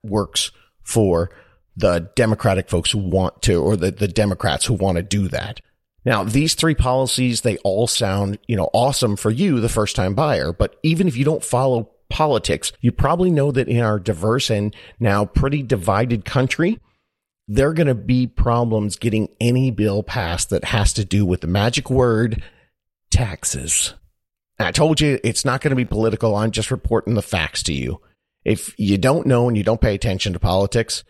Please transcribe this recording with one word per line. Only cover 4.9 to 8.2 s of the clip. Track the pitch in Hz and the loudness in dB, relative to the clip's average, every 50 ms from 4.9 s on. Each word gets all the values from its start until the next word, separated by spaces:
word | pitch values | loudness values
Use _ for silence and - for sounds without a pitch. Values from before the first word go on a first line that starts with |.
| 90 | 0
to | 85 87 | 0 -2
do | - - 104 98 87 | -2 0 0 0 0
that. | - - - 104 117 - - _ _ _ _ _ _ _ - | -2 -6 -6 -8 -12 -14 -18 _ _ _ _ _ _ _ -2
Now, | 131 120 101 95 | 0 0 0 0
these | 110 107 139 156 160 - | 0 0 2 2 2 0
three | - 165 165 151 | 0 0 2 2
policies, | - - 127 127 131 131 123 - - 127 123 117 107 | 2 2 2 2 0 0 0 0 0 0 0 0 0
they | - 120 98 - | 0 -2 -2 -2
all | - 101 95 104 120 120 | -2 -2 0 0 0 0
sound, | - - 117 98 95 101 | 0 0 0 0 0 0